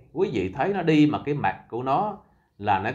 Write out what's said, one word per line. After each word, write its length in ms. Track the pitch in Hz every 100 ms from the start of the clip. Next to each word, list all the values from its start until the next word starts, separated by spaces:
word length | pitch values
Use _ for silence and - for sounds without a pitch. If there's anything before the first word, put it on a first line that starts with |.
| -
Quý 160 | 139 196
vị 200 | 117 92 92
thấy 180 | 165
nó 80 | 196
đi 260 | 165 151 151
mà 100 | 98 139
cái 100 | 147
mặt 300 | 95 - -
của 140 | 117
nó 340 | 131 151 208 202 - _ _ -
là 220 | 104 95
nó 100 | 107